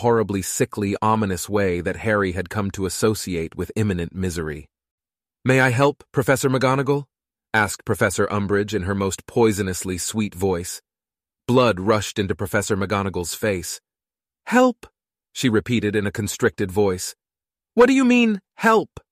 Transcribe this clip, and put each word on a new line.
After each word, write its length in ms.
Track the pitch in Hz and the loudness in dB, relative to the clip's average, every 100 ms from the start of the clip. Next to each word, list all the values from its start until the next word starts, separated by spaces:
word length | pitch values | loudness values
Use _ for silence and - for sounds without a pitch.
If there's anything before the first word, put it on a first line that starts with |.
horribly 400 | 120 117 101 98 | 2 2 2 -2
sickly, 540 | 92 - 127 - 101 101 | -4 -2 -2 -2 -2 0
ominous 460 | 107 110 104 90 - | 0 2 0 -2 -2
way 320 | 101 98 87 | 0 0 0
that 160 | 87 90 | -4 -4
Harry 360 | 113 104 98 | 0 0 0
had 180 | 90 90 | -2 -6
come 200 | 107 98 | -4 -4
to 140 | 98 95 | -4 -6
associate 680 | - 110 107 - 87 82 - | 0 0 0 -4 -6 -6 -8
with 140 | 87 - | -6 -2
imminent 380 | 107 90 85 | -2 -2 -4
misery. 540 | 95 92 82 78 76 76 _ _ _ _ _ _ _ | -4 -4 -4 -8 -8 -14 _ _ _ _ _ _ _
"May 160 | 127 131 | 0 4
I 100 | 131 | 4
help, 340 | 120 143 143 - | 4 2 2 -4
Professor 360 | - 131 131 139 | -2 2 2 2
McGonagall?" 580 | 131 127 135 135 143 139 _ _ _ _ | 2 2 0 0 -2 -4 _ _ _ _
asked 320 | 110 101 - | 0 0 -2
Professor 420 | - 101 110 - 101 | -6 0 0 2 0
Umbridge 480 | 104 101 101 101 | 0 0 0 0
in 80 | 104 | -4
her 120 | 90 | -2
most 320 | 98 98 - - | -2 -2 -4 -6
poisonously 720 | - 113 98 98 92 95 90 | 2 2 2 -4 -4 -6 -6
sweet 360 | - 110 104 | -4 -4 -4
voice. 460 | 90 98 87 90 - _ _ _ _ _ _ - | -2 -2 -2 -4 -12 _ _ _ _ _ _ 0
Blood 340 | 123 123 92 | 2 4 2
rushed 380 | 95 107 98 - | 2 2 0 -4
into 160 | 95 | -4
Professor 420 | 104 95 110 98 98 | -4 -2 -2 -2 -2
McGonagall's 580 | 98 101 98 92 85 | 0 -2 -2 -4 -6
face. 460 | - 110 95 87 - _ _ _ _ _ _ - | -4 -2 -2 -6 -12 _ _ _ _ _ _ 0
"Help!" 400 | 240 254 233 - _ _ _ _ | 4 4 2 -12 _ _ _ _
she 160 | - 131 | -4 0
repeated 480 | 107 98 120 104 104 | 2 2 0 0 -2
in 100 | 101 | -2
a 60 | |
constricted 580 | - 104 - 123 - 101 | -4 -6 0 0 0 -4
voice. 440 | 90 101 92 - - _ _ _ _ _ | 0 0 0 -6 -14 _ _ _ _ _
"What 120 | - 247 | 4 6
do 80 | |
you 100 | 269 | 6
mean, 360 | 254 247 226 202 - _ | 4 4 4 0 -8 _
help?" 440 | 220 220 156 - _ | 2 4 2 -10 _